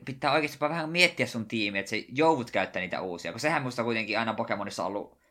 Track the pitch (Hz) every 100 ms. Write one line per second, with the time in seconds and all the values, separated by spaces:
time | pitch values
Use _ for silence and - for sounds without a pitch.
0 | - 131 147 151 147 - 147 165 156 170
1 | 175 - 120 117 107 113 101 98 98 113
2 | - 127 160 147 117 101 92 92 90 69
3 | 92 85 82 117 151 160 127 120 117 113
4 | 104 107 113 107 117 101 98 - 90 101
5 | - _ _